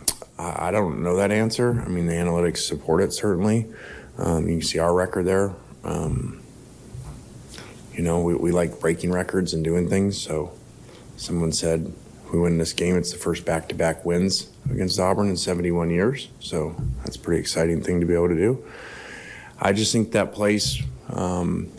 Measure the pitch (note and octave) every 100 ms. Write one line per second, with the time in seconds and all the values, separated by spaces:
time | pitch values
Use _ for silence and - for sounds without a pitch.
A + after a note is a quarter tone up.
0 | - - - - E2+ - E2+ G#2 F2+ A#1
1 | E2+ F2+ G2+ G#2+ A2 A#2 A#2+ A#2+ B1+ F2
2 | E2+ E2 F2 E2+ F2 - - D2+ - D#2+
3 | G2+ - G#2 F2+ G#2 A2+ A2+ - - -
4 | - - E2 E2 F#2 E2 D2+ E2+ E2+ F2+
5 | F2+ F#2+ F2+ F#2+ G2+ F2+ - - E2+ D#2+
6 | D#2+ - - - - - - - - -
7 | - - - - - - - - - -
8 | E2+ E2+ E2+ E2+ F2 F2 E2+ - - E2+
9 | F2 F2+ - F#2+ F2 E2 D#2+ F2 E2+ G2
10 | G2+ F#2+ - D#2 D2+ - - - - -
11 | - - - F2 E2 - E2 E2 D#2+ -
12 | - - - E2+ E2+ E2 D#2+ - F2 F2+
13 | - - F2 E2 - E2 - F2 E2 D#2+
14 | F2 F2 F#2+ F#2 - - - - F#2 F#2
15 | F#2 F#2+ G2+ E2+ F#2 F2 F2 E2+ E2 E2+
16 | A2 C#3+ - - - E2+ D#2 E2+ - -
17 | C2 - - E2+ - E2+ E2 E2 - F2
18 | E2+ E2+ F2 E2 G#2 C3 - - - -
19 | - - - - - - G2 G2+ G#2+ A#2
20 | G#2+ G#2+ F#2+ - G#2 G#2 - - - -
21 | - - F2+ F2+ F2 F2 F2